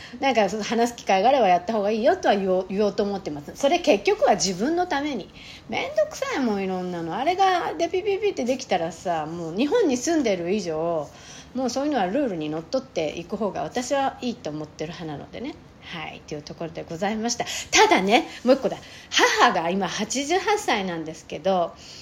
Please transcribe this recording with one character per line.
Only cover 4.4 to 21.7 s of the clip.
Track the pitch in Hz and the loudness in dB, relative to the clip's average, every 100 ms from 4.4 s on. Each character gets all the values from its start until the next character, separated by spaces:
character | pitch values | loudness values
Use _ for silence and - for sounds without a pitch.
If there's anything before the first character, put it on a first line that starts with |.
| 185 | 2
分 | 175 254 339 | 0 0 0
の | 359 | 0
た | 285 | -2
め | 294 | -2
に。 | 240 - - - - - | -6 -8 -16 -20 -20 -8
め | - 523 | -6 -2
ん | 622 | 0
ど | 622 | 0
く | 640 | -2
さ | 523 392 | -4 0
い | |
も | 240 202 | 0 0
ん、 | |
い | 190 | -2
ろ | 185 | -2
ん | 180 | -4
な | 175 | -6
の。 | 165 | -4
あ | 190 | -2
れ | 302 370 | 0 2
が、 | 381 359 339 | 4 2 -2
で、 | 311 339 | -2 -2
ピ | 370 | 0
ピ | 403 392 | -2 0
ピ | 415 | 0
っ | |
て | 339 | 0
で | 240 269 | -2 -2
き | - | 0
た | 185 | 0
ら | 165 | 0
さ、 | - 185 160 151 | -4 -4 -2 -2
も | 170 165 | -6 -6
う | 175 | -2
日 | 294 | 2
本 | 480 359 | 4 4
に | 247 | 2
住 | 311 330 | 2 2
ん | |
で | 240 175 | 2 0
る | 170 | 0
以 | 214 | -2
上、 | 170 156 170 165 143 - - - - | -2 -2 -2 -2 -4 -12 -20 -20 -10
も | 247 254 | -4 -2
う | |
そ | 262 | 0
う | 294 | 0
い | |
う | |
の | 269 | 2
は | 180 | 2
ル | 247 | 2
ー | 262 | 0
ル | 170 | -2
に | 151 | -4
の | 156 | -4
っ | |
と | 160 170 | -2 -4
っ | |
て | - 175 156 175 | -4 -4 -4 -4
い | |
く | 170 202 | -8 -4
方 | 208 | -4
が | 175 | -4
私 | 156 247 254 | -6 -4 -2
は | 277 269 - | 0 0 -2
い | 247 | -6
い | |
と | - 156 | -6 -6
思 | 151 | -8
っ | 151 | -10
て | - 156 | -8 -10
る | |
派 | 170 160 151 | -8 -10 -10
な | |
の | - | -12
で | - | -10
ね。 | 262 - - - | -10 -12 -18 -20
は | - 170 151 | -14 -12 -10
い、 | 151 - | -14 -12
と | |
い | 151 | -12
う | |
と | - | -10
こ | 165 | -10
ろ | 160 | -10
で | 160 156 | -10 -10
ご | 165 | -4
ざ | 202 | -2
い | 220 | -2
ま | 233 | -4
し | - | -4
た。 | - - - | -6 -8 0
た | - 427 | 4 6
だ | 294 | 4
ね、 | 190 254 330 - | 4 2 2 -4
も | 233 | 2
う | |
一 | 269 | 4
個 | - | 2
だ。 | - - - - | -4 -12 -20 -4
母 | - 480 440 254 | 2 2 6 4
が | 185 165 | 4 0
今 | 196 175 | 0 -2
八 | 185 214 254 285 | -4 -4 -4 0
十 | 359 | 0
八 | 370 415 | 2 0
歳 | - 226 | 2 -2
な | 190 170 | 0 -4
ん | 156 | -8
で | |
す | 165 - | -12 -12
け | 165 | -4
ど、 | 185 185 170 | 0 2 0